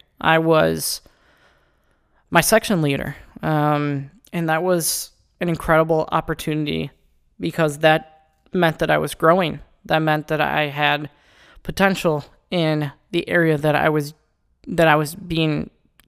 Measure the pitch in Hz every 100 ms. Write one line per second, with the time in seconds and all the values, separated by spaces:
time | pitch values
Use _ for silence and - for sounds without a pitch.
0 | _ - - 160 165 156 165 160 - -
1 | _ _ _ _ _ _ _ _ _ _
2 | _ _ - - - 220 - 185 147 139
3 | 147 - - - 156 151 151 147 147 143
4 | 139 _ _ 175 165 160 185 175 160 -
5 | - _ _ - 175 160 - 160 160 160
6 | - 160 156 156 - 151 147 160 151 _
7 | _ _ _ - 170 - 156 147 156 160
8 | - _ _ _ _ 185 165 156 151 151
9 | 151 - 165 185 160 143 - _ - 160
10 | 156 151 147 156 147 151 147 143 147 147
11 | 151 _ _ _ - - - 160 190 185
12 | 175 147 - _ - 175 156 151 143 -
13 | _ 175 - 175 160 151 156 143 156 151
14 | 147 - _ _ _ _ - 175 160 151
15 | 151 - 175 165 156 147 - _ _ _